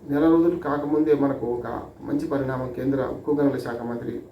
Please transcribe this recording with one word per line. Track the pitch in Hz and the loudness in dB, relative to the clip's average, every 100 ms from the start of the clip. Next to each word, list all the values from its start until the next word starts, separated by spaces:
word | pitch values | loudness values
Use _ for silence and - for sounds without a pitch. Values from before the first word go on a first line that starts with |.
| - | -2
నెల | 143 | 2
రోజులు | 160 165 170 - | 6 6 4 2
కాకముందే | 147 143 143 151 156 | -2 -2 0 0 4
మనకు | 143 139 127 120 | 4 4 0 -2
ఒక | 120 120 117 - - | -4 -4 -8 -10 -14
మంచి | 135 139 - | -4 -4 0
పరిణామం | 139 131 127 127 | -2 -2 -4 -6
కేంద్ర | - 131 135 | -4 -2 0
ఉక్కు | 127 - - 143 | -2 -4 -2 2
గనుల | 143 127 | 2 0
శాఖ | 123 117 | -4 -6
మంత్రి | 117 117 117 - - | -6 -6 -6 -8 -12